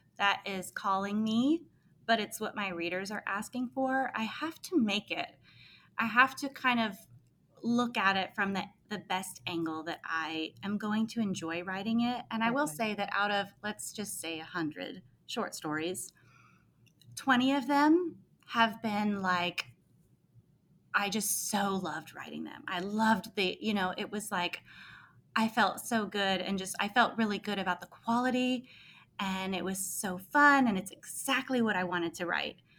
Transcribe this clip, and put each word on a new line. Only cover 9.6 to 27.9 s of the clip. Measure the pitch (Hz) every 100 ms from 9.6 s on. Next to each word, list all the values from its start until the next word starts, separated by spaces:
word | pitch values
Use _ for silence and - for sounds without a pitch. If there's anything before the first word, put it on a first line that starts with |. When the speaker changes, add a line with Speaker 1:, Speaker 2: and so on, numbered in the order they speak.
| 160 160 160
Speaker 1:
that | - -
I | 160 156 160 160 -
am | 196 208
going | 214 214 220
to | 233
enjoy | 202 185 160 170
writing | 180 190 214 233
it. | 240 247 -
And | 226
I | 226
will | 262 285
Speaker 2:
Okay. |
Speaker 1:
say | - 220 202
that | 202
out | - 208
of, | 202 196 -
let's | 208 208 -
just | - 202 -
say, | 165 160
a | 160
hundred | 175 156 180 - 190 - _ -
short | 233 180 -
stories, | 156 151 165 185 - - - - - _ _ _ _ _ - -
twenty | 269 247 262
of | 277 247
them | 285 302 339 349 - - _ -
have | 240 226 220
been, | 220 208 208 196
like, | 185 180 175 170 - - _ _ _ _ _ - _ _ _ _ _
I | 196 202
just | 214 202 - -
so | 202 202 190
loved | 175 156 156
writing | - 156 147
them. | - - -
I | 185
loved | 196 214 220 208 - -
the, | 185 -
you | 214
know, | 202 185 -
it | 202
was | 202 208
like, | 190 175 - - - - - - - _ -
I | 220
felt | 233 196 -
so | - 226 208
good | 202 196 185
and | - 196
just, | 190 -
I | 208
felt | 247 220 220
really | 214 202
good | 208 202
about | 185 180
the |
quality, | 180